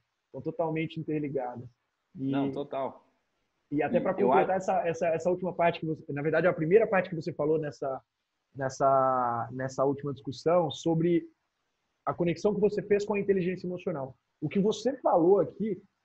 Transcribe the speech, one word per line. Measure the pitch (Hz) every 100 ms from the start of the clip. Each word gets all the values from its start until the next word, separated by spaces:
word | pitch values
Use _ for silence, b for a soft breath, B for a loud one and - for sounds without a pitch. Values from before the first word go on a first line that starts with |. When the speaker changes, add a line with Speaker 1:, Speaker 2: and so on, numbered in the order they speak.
| _ _ _
Speaker 1:
Estão | 135
totalmente | 156 156 160 160 160 160
interligadas. | 156 156 147 131 123 120 120 _ _ _ _ -
E, | 135
Speaker 2:
Não, | 139 139
total. | 135 143 135 131 131 _ _ _ _ _ _ -
Speaker 1:
e | 143
até | 151 170
Speaker 2:
E |
Speaker 1:
pra | -
Speaker 2:
eu | - 123
Speaker 1:
completar | - - 190
Speaker 2:
acho | 190
Speaker 1:
essa, | 190 170
essa, | 165 175
essa | 160 175
última | 180 185
parte, | 165 170 170
que | 160
você, | 156 -
na | 139
verdade, | 147 156 175
a |
primeira | 160 156 196 220
parte | 196 180
que | 160
você | 165
falou | 131 151 160
nessa, | 151 135 139 131 _ _ _ _ _ 131
nessa, | 135 - 139 135 131 127 123 120 117
nessa | 127 131 131
última | 135 139 143
discussão | 127 - 120 160 180 160
sobre | - 165 165 170 170 - _ _ _ _ _ _ _ -
a |
conexão | 143 170 165 208
que | 202
você | 208 202
fez | - 202
com | 208 202
a |
inteligência | 202 202 175 180 180
emocional. | 180 190 156 131 - _ -
O | 151
que | 202
você | 196 214 240 269
falou | - 185 165 202
aqui, | 165 - 220 190 - _